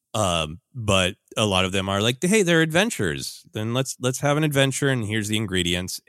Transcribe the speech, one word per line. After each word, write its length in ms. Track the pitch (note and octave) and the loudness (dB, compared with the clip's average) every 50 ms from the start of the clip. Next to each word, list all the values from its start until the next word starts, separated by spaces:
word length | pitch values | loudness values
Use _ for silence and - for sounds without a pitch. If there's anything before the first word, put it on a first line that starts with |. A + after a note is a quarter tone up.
| _ _ - | _ _ -2
Um, 460 | A2 G#2 F#2 E2+ E2 D#2+ D2+ E2 - _ _ - | -2 0 0 0 0 -2 -4 -6 -12 _ _ -12
but 420 | B2+ A2 G2+ G2 F#2+ F#2 F2+ G2 _ _ - - | -6 0 2 2 2 2 2 -2 _ _ -10 -2
a 100 | - A2 | 0 0
lot 200 | G#2 F#2+ F#2 F#2+ | 2 2 2 0
of 60 | F#2 F#2+ | 0 0
them 160 | G2 F#2+ G2 | -2 -2 0
are 120 | G2 G2 | 0 0
like, 160 | G#2+ A#2 C3+ - - | 2 0 0 0 0
"Hey, 180 | F3+ A3 A3 | 2 2 2
they're 200 | F#3+ E3+ E3+ D#3+ | 4 4 4 4
adventures. 800 | D#3+ D#3+ D#3 F3 G#3 A#3 - - G#2+ E2+ D2 C2+ - - - - - - - | 2 2 2 0 0 0 0 -2 -2 -2 -2 -4 -6 -10 -12 -16 -18 -10 -8
Then 200 | G#2 G#2+ A2+ A#2 | -6 -4 -2 -2
let's, 200 | C3 C3+ - - - | -2 -2 -4 -6 -4
let's 200 | B2 B2+ B2+ - | -2 -2 -2 0
have 140 | C#3+ C#3+ C#3+ | 0 0 0
an 60 | D3+ D#3 | 2 0
adventure. 460 | D#3 C#3+ C#3 C3+ C3+ C3 - C#3+ C#3 | 0 2 2 2 2 0 0 0 0
And 160 | C3+ B2 G#2+ | 0 0 -2
here's 220 | G2 G#2+ A2 G2+ | -2 -2 -2 -2
the 100 | G#2 G#2+ | 0 -2
ingredients," 640 | G#2+ A2+ F#2 F#2 F#2 F2+ F2 F2 F2 F2+ F2+ - - _ | -2 -2 0 0 0 2 2 0 0 -2 -6 -10 -10 _